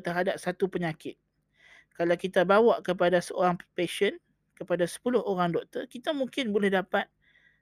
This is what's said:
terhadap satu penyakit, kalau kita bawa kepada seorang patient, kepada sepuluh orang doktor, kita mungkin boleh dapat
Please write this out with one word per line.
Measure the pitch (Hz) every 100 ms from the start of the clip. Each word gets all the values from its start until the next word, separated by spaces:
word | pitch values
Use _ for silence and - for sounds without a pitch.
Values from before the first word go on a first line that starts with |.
terhadap | 185 175 190 -
satu | 180 180 190
penyakit, | 180 170 156 131 - _ _ _ _ _ - _ -
kalau | 170 175
kita | 185 190
bawa | 180 202 233 -
kepada | - 180 175 180
seorang | - - 180 180 -
patient, | - 170 - 202 349 _ _ _ -
kepada | - 254
sepuluh | 170 - 247 240
orang | 185 185 175 165
doktor, | - - -
kita | 247 339
mungkin | 294 254 - 240
boleh | 202 202
dapat | 190 185 202 - _ _ _ _ _